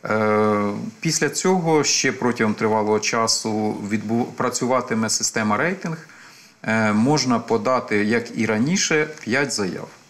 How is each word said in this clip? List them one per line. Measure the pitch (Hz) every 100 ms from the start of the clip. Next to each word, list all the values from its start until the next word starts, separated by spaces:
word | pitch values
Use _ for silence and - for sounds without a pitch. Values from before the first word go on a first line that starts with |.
| -
Е, | 107 107 107 107 104 104 107 - -
після | 165 - 147
цього | 143 185 185 165 156
ще | 139 - 135
протягом | 120 123 117 110
тривалого | 104 113 110 104 107
часу | - 120 113 - 117 107 107 107 104
відбу-, | 107 101 117 123
працюватиме | - 123 - 123 127 120 113 110
система | - - - 110 107
рейтинг. | 160 190 175 156 - - - - - _
Е, | - 110 110
можна | 104 120 151 127 120
подати, | - 113 107 127 - 104 104
як | 117 110 120
і | 110
раніше, | 107 131 190 - 156 151 -
п'ять | - 123 156
заяв. | 214 - - - - -